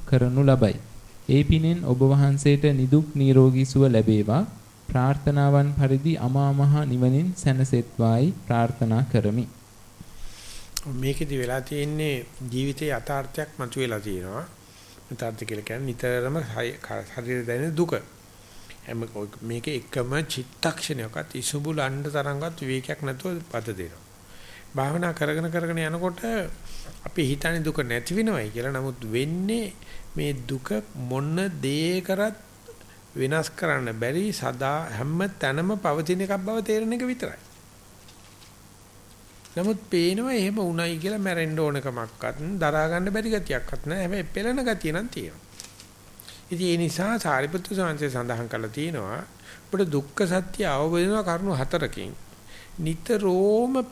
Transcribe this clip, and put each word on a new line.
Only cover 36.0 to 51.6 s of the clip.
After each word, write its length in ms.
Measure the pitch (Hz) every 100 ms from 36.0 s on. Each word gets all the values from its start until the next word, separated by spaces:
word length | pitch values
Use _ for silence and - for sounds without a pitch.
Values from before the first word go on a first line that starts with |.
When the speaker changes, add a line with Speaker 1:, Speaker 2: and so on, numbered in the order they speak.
| 156 180
Speaker 2:
එකක් 160 | 196 196
බව 200 | 190 226
තේරෙන 320 | 214 214 220
එක 100 | 240
විතරයි. 380 | 254 247 - - - - - - - - - - - - - - - - - - - - - - -
නමුත් 280 | 165 196 208 -
පේනවා 480 | 175 170 190 254
එහෙම 240 | 247 190 214
උණයි 360 | 180 165 170 160
කියලා 220 | 185 214
මැරෙන්න 400 | 190 170 160 156
ඕනකමක්වත් 800 | 151 143 131 120 113 - 117 135 160 202
දරා 300 | 156 156 160
ගන්න 200 | 175 190
බැරි 200 | 208 220
ගතියක්වත් 520 | 208 - 127 - 117
නැහැ. 180 | 147 185
හැබැයි 240 | 180 196 165
පෙළෙන 340 | 196 220 262
ගතිය 300 | 247 214 160
නම් 160 | 165 233
තියෙනවා. 360 | - 87 - - - - - - - - - - - -
ඉතින් 220 | 175 180
ඒ 100 | 170
නිසා 360 | 165 165 196 226
සාරිපුත්තු 540 | 165 131 143 180 180
සාංශය 360 | 190 175 147 147
සඳහන් 400 | 123 120 117 117
කරලා 200 | 113 110
තියෙනවා, 520 | 123 160 151 98 113 - - - -
"ඔබට 260 | - 190 180
දුක්ඛ 340 | 143 139 - 185
සත්‍ය 340 | 185 185 - 190
අවබෝධ 300 | 139 160 170
වෙනවා 260 | 185 214
කරුණු 300 | 185 170 196
හතරකින්. 580 | 143